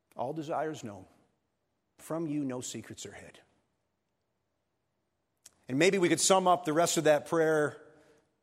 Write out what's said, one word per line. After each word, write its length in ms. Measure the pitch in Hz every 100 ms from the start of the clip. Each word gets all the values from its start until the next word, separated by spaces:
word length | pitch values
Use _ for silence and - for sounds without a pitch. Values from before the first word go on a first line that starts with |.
| _ -
all 160 | 127
desires 520 | 160 147 139 156 147
known. 220 | 113 98 95 _ _ _ _ _ _ _ _ _
From 280 | - 160 160
you 160 | 147
no 200 | 135 127
secrets 420 | 123 113 - 107 101
are 60 |
hid." 260 | - - - _ _ _ _ _ _ _ _ _ _ _ _ _ _ _ _ _ _ _ _ - _ -
And 100 | 131
maybe 200 | 180 190
we 100 | 175
could 120 | 156
sum 280 | - 190 180
up 160 | 175
the 80 | 160
rest 240 | 151 170 170
of 80 |
that 220 | 151 147 -
prayer 540 | 165 156 156 143 - - _ _ _ _ _